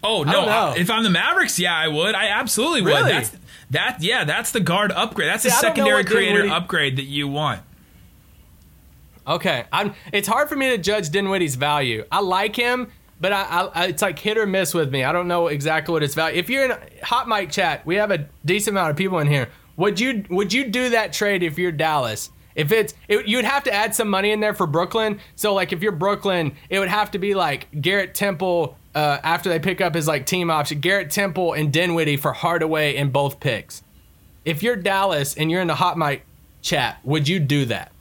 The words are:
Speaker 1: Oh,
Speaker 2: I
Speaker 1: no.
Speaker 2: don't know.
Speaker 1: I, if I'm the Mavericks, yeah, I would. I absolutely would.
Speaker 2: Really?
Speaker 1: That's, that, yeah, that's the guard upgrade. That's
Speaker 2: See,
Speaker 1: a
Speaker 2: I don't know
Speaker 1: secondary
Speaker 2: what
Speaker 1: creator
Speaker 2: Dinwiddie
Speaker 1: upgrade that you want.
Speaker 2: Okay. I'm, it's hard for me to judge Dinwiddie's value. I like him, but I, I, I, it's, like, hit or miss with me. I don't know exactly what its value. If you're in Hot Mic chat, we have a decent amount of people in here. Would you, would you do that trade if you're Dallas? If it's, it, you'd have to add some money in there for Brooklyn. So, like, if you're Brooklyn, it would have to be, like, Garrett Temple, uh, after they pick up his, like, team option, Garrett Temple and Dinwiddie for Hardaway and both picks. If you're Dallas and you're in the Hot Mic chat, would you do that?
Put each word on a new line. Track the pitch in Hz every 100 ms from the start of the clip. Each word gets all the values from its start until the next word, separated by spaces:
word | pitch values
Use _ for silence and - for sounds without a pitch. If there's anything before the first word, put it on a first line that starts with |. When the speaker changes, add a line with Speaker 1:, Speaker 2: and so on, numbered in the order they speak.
Speaker 1:
Oh, | 202 220
Speaker 2:
I | 147
Speaker 1:
no. |
Speaker 2:
don't | 196 214
know. |
Speaker 1:
I, | 220 185 131
if | 175
I'm | 220
the | 220
Mavericks, | 170 233 349 320 -
yeah, | 175 165
I | 160
would. | 151 185 208
I | 208
absolutely | 208 254 - 277 320
would. | 175
Speaker 2:
Really? | 143 131
Speaker 1:
That's, | - - - - - -
that, | 143 208 247
yeah, | 165 247
that's | 160 180 -
the | 240
guard | 156 180 208
upgrade. | 170 220 - 156
That's | 208
Speaker 2:
See, | 247
Speaker 1:
a |
Speaker 2:
I | 240
don't |
know | 233
Speaker 1:
secondary | 220 214 208
Speaker 2:
what | 196
Speaker 1:
creator | 214 190
Speaker 2:
Dinwiddie | 202 202
Speaker 1:
upgrade | 170 175 170 143 131
that | 139
you | 143 143
want. | 139 151 101 - - - - - - - - - - - - - - - - -
Speaker 2:
Okay. | 165 185 135 117
I'm, | 165 208 202 -
it's | 202 196
hard | 226 294
for | 294
me | 262
to | 240
judge | 170 214 165
Dinwiddie's | 180 196 190 170 127
value. | 143 147 131 110 107
I | 175
like | 196 185 208 208
him, | 240 247 240 - - -
but | 180
I, | 196
I, | 185 170 190
I, | 160 180
it's, | 165
like, | 202 175
hit | 214 214
or | 208
miss | 190 185
with | 175 147
me. | 135
I | 131
don't | 170 175
know | 175 170
exactly | 147 147 160 151
what | 165
its | 147
value. | 151 160 151
If | 175
you're | 269 262
in | 233 - -
Hot | - 240 247
Mic | 214 180
chat, | 170 175 147 -
we | 185
have | 208
a | 180 147 - 147
decent | 196 208 202
amount | 165
of | 147
people | 190 180
in | 147
here. | 147 120 - - -
Would | 196 180
you, | 254 240 190
would | 180 202
you | 220 269
do | 214 254
that | 233 202
trade | 147 208 196
if | 170 156
you're | 180
Dallas? | 156 156 151 120 107 - - - -
If | 151
it's, | 220 214 - -
it, | 208 208
you'd | 233 233
have | 277 277
to |
add | 202 220 208
some | 214
money | 196 202
in | 214
there | 214
for | 202 175
Brooklyn. | 151 180 226 220 208 - -
So, | 214
like, | 196 185
if | 175
you're | 214
Brooklyn, | 170 190 202 196 180 156 - -
it | 190
would | 190
have | 208 208
to | 202
be, | 196 196
like, | 170 139 - 151
Garrett | 151 196 185 -
Temple, | 202 170 185 175 147 - - 151
uh, | 151 143
after | 156 165 196
they | 165
pick | 170 185
up | 180
his, | 165 156
like, | 147 131
team | 185 170
option, | 156 147 147
Garrett | 151 196 160
Temple | - 202 175 175
and | 151 156
Dinwiddie | 143 180 165 156 143
for | 147
Hardaway | 127 165 170 160 156 151 131
and | 143
both | 131 143 -
picks. | 143 107 - - - - - - - -
If | 151 156
you're | 214 240
Dallas | 185 196 196 156 139 -
and | 156
you're | 175
in | 180
the | 143
Hot | 180 165
Mic | 151 135 - - - -
chat, | - 156 120 -
would | 127 151 143
you | 185
do | 143 143 131
that? | 101 - -